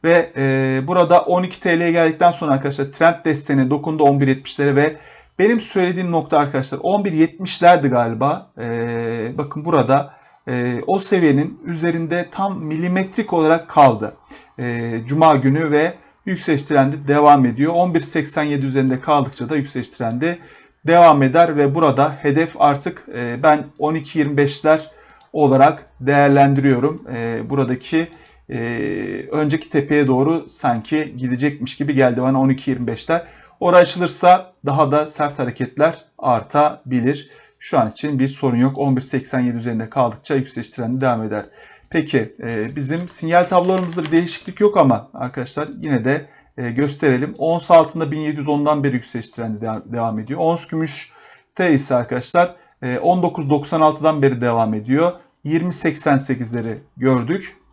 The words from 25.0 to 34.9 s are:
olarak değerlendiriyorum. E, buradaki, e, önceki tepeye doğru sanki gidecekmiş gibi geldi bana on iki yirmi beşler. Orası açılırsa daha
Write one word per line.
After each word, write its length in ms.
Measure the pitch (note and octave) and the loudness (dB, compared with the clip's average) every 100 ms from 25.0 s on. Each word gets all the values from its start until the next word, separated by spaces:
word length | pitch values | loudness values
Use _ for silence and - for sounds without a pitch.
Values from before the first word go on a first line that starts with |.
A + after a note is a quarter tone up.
| - _ _ | -20 _ _
olarak 540 | - C#3+ C3+ C#3 - - _ | 0 2 6 4 2 -14 _
değerlendiriyorum. 1040 | C3 C#3+ C#3+ C#3 C#3 C#3 C#3 B2 C#3 E3 - | 0 2 4 6 4 4 2 2 0 -4 -10
E, 380 | A#2+ A#2 A2+ A2+ | -8 -6 -6 -4
buradaki, 580 | C#3 B2+ B2 - D#3+ E3 - - _ _ | -4 -2 -4 -4 -4 -4 -10 -20 _ _
e, 100 | A#2+ A#2 A#2 G#2 F#2+ G2+ G2 - | -8 -6 -6 -6 -6 -8 -10 -6
önceki 400 | D3+ D3+ D#3 - | -4 -2 -4 -2
tepeye 360 | D#3 C#3 D3 C3+ | -2 2 2 2
doğru 400 | B2+ C#3 E3 - | 2 2 0 -4
sanki 680 | - B2+ A#2 G#2+ D3+ D3+ B2 | -6 -4 -4 -2 -4 -4 -6
gidecekmiş 600 | B2+ B2 D3 C#3+ B2+ - | -6 -2 -2 -4 -10 -6
gibi 180 | C#3+ | -2
geldi 280 | C3+ B2+ A#2+ | 2 2 2
bana 180 | B2+ C3+ | 0 2
on 80 | C3+ | 2
iki 220 | C3 - | 0 -2
yirmi 160 | B2+ A#2+ | -4 -4
beşler. 400 | A2+ - E3 - - _ _ | -8 -4 -4 -4 -20 _ _
Orası 200 | F3 F3+ | 4 6
açılırsa 720 | F3 F3 F3 - F3+ F#3 - _ C#3 | 6 2 -4 2 4 4 2 _ -4
daha 240 | C#3+ C#3+ | 0 2